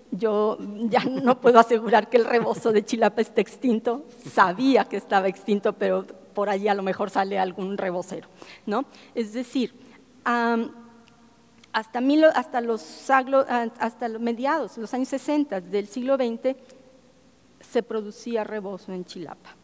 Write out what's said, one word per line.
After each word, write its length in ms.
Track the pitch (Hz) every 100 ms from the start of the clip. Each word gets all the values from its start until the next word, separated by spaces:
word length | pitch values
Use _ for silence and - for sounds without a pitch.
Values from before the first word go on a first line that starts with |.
| -
Yo 460 | 180 220 208 214 - 202 208 233
ya 140 | 226 247
no 360 | 262 254 262
puedo 180 | 254 226
asegurar 480 | 233 226 220 214 208
que 100 | 240
el 80 | 226
rebozo 460 | 240 - 208 233
de 140 | 214 208
Chilapa 340 | 226 208 226
esté 220 | 220 -
extinto. 640 | 196 - 262 220 240 226 - - -
Sabía 540 | - 185 185 269 233 185
que 100 | 202
estaba 320 | - 196 190
extinto, 460 | 185 - 202 214
pero 320 | 208 196 185 190 - -
por 160 | - 202
allí 180 | 196 208
a 80 | 202
lo 80 |
mejor 260 | 190 175 202
sale 300 | - 196 196
algún 380 | 185 175 190 202
rebocero, 520 | 190 175 175 165 - - - - -
¿no? 200 | 208 277 - - -
Es 180 | 214
decir, 400 | 226 247 269 226 - - - _ _
am, 480 | - 240 233 233 240 - - - - - _ _ _ _ -
hasta 260 | 220 220 240
mil, 240 | 262 302
hasta 380 | 311 - 247 254
los 200 | 233 220
saglo-, 640 | - - - 262 262 269 277
a-, 220 | 240 233 -
hasta 300 | 226 - 233
los 140 | 220
mediados, 560 | 233 233 269 320 226 233
los 160 | 214
años 160 | 247 262
sesenta 500 | 269 302 294 294 190
del 280 | 180 202 208
siglo 280 | 254 247 269
veinte, 400 | 240 226 254 269 - - - - _ _ _ _ _ _
se 240 | - 247
producía 640 | - 220 208 - 240 226 214
rebozo 480 | 214 196 185 -
en 100 | 185
Chilapa 520 | 180 185 160 - - -